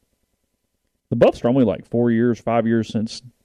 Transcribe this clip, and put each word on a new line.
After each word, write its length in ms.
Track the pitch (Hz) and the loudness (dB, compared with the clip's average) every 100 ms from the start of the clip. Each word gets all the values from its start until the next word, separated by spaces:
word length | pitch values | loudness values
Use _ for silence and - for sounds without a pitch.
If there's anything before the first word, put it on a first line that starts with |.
| _ _ _ _ _ _ _ _ _ _ _ | _ _ _ _ _ _ _ _ _ _ _
The 60 | 120 | 2
Buffs 260 | 151 - | 2 2
are 40 | 120 | 0
only, 160 | 135 | 2
like, 200 | 113 80 - | 0 -2 -4
four 220 | 117 120 | -2 0
years, 260 | 113 120 110 | 2 0 -2
five 300 | - 117 113 | -2 -2 0
years 180 | 117 107 | 0 -2
since 320 | 113 110 - - _ | -4 -6 -10 -20 _